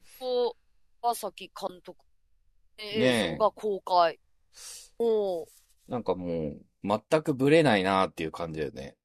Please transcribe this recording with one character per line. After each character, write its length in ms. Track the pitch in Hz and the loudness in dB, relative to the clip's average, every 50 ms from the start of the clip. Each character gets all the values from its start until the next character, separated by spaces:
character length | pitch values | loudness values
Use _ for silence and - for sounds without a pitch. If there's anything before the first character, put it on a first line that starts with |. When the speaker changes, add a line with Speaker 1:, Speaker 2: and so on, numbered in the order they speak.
| - - - - | -20 -20 -16 -10
Speaker 1:
こ 360 | 262 254 247 247 247 220 - | -6 -2 0 0 0 -2 -4
う、 460 | - _ _ _ _ _ _ _ _ - | -8 _ _ _ _ _ _ _ _ -2
岩 100 | 240 233 | -2 -2
崎 380 | - - 196 - - 190 175 _ - | -2 -6 -10 -10 -12 -16 -18 _ -10
監 220 | 202 185 180 180 - | -10 -10 -10 -12 -16
督。 160 | - 170 - _ _ _ _ _ _ _ _ _ _ _ _ _ _ _ - | -20 -20 -20 _ _ _ _ _ _ _ _ _ _ _ _ _ _ _ -16
Speaker 2:
ね 40 | 214 | -12
え。 440 | 208 202 220 240 254 247 226 202 170 156 | -6 -2 0 2 2 2 2 0 -2 0
Speaker 1:
映 40 | |
像 60 | - 220 | 0 0
が 60 | 202 | 0
公 280 | - - - 214 202 185 | 0 -2 -4 -4 -4 -4
開。 380 | - - 185 180 175 165 147 - _ _ _ _ _ _ _ - - - - - - - _ | -2 2 4 4 4 4 2 -4 _ _ _ _ _ _ _ -20 -20 -18 -18 -18 -20 -18 _
お 460 | - 233 233 220 214 202 196 180 165 156 | -2 0 2 2 2 0 0 -2 -4 -6
ー。 20 | - _ _ _ _ _ _ _ | -10 _ _ _ _ _ _ _
Speaker 2:
な 120 | - 127 120 | -8 -8 -4
ん 40 | - | -2
か 120 | - 92 | -2 -2
も 340 | 92 90 87 85 82 78 73 | -2 -2 -4 -4 -4 -4 -6
う、 120 | 69 - - _ _ _ - | -8 -10 -16 _ _ _ -2
全 380 | 95 104 110 - _ - 156 | -2 -2 -2 0 _ 0 0
く 140 | 156 - 147 | 2 0 0
ブ 160 | 123 131 139 | 0 4 4
レ 100 | 151 165 | 6 6
な 160 | 156 139 110 | 6 6 4
い 60 | 101 92 | 4 4
な 220 | 95 98 95 95 | 4 4 4 2
ー 40 | 82 | 2
っ 20 | |
て 120 | - - 82 | 0 -4 -6
い 40 | |
う 40 | 80 | -6
感 220 | - - 85 82 78 | -6 -6 -8 -8 -6
じ 60 | 78 | -6
だ 60 | 76 | -6
よ 60 | 67 | -6
ね。 240 | 73 67 67 69 - _ _ | -6 -10 -14 -16 -18 _ _